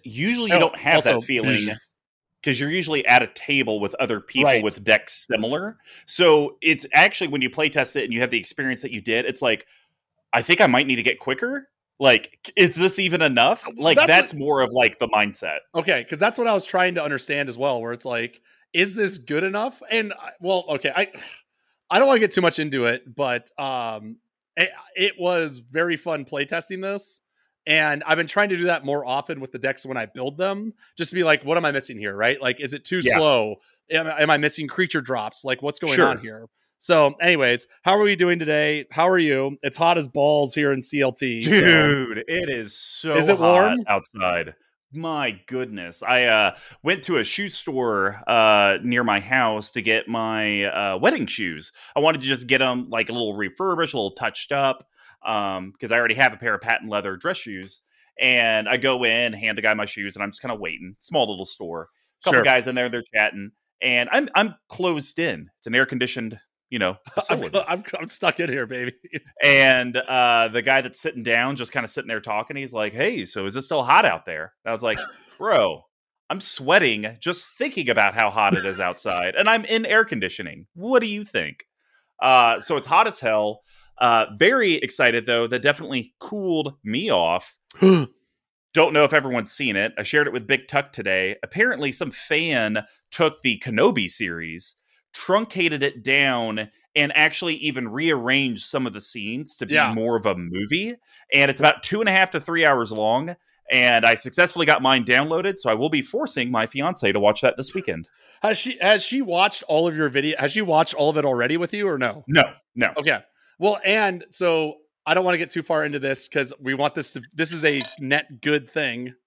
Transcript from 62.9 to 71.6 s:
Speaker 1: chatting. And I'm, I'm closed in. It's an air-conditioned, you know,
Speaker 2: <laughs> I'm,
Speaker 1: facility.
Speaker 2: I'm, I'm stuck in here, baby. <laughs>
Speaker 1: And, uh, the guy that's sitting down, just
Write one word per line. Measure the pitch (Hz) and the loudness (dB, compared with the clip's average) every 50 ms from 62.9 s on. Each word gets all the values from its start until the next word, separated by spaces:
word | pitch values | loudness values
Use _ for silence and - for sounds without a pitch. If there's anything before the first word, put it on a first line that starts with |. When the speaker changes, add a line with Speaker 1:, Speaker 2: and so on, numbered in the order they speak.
| 117 120 113 _ - | -4 -6 -8 _ -2
Speaker 1:
chatting. | 107 107 101 - 101 98 104 - _ _ _ _ _ - | 0 0 0 -2 -6 -12 -14 -16 _ _ _ _ _ -2
And | 127 123 120 120 - - | 0 0 0 0 2 0
I'm, | 277 302 - - | 0 0 2 2
I'm | 190 214 214 165 - _ _ | 0 0 0 -2 -10 _ _
closed | - - 185 180 165 147 139 - - 165 | -8 -4 -2 -2 -2 -2 -4 -6 -6 -4
in. | 170 156 98 78 82 - _ _ | -4 -4 -4 -6 -10 -18 _ _
It's | - | -8
an | 117 117 | -2 0
air-conditioned, | 127 135 127 139 123 127 123 - 127 113 110 110 - _ _ _ _ _ _ | 2 2 2 0 -2 -4 -4 -4 -6 -10 -10 -12 -16 _ _ _ _ _ _
you | 127 117 | -4 -2
know, | 98 90 95 - _ | -2 -2 -2 -4 _
Speaker 2:
<laughs> | |
I'm, | - - | -8 -6
Speaker 1:
facility. | 202 - - 170 156 - - 175 196 - | -6 -4 -2 -4 -4 -4 -2 -2 -2 -2
Speaker 2:
I'm, | 156 175 185 208 - - 175 | -2 -4 -6 -6 -10 -12 -10
I'm | 160 - | -10 -10
stuck | - - 196 165 - - | -8 -4 -2 -2 -2 -2
in | 170 156 | -4 -4
here, | 127 139 120 | -4 -4 -6
baby. | 107 131 123 123 127 - _ - - - | -6 -8 -8 -8 -8 -10 _ -14 -14 -14
<laughs> | 143 - _ _ - - | -14 -14 _ _ 2 4
Speaker 1:
And, | 143 139 139 135 131 131 127 123 123 120 | 6 8 8 8 6 6 4 2 -2 -4
uh, | 131 127 - 131 127 123 120 120 117 113 110 110 | -4 -4 -2 0 2 4 4 4 4 2 2 0
the | 120 110 | -2 0
guy | 135 135 135 127 | 2 2 2 0
that's | 123 - - | -2 -8 -10
sitting | - 160 127 123 110 | -8 -8 -8 -6 -2
down, | 117 113 120 123 135 143 | 0 0 0 0 -2 -4
just | 139 | -6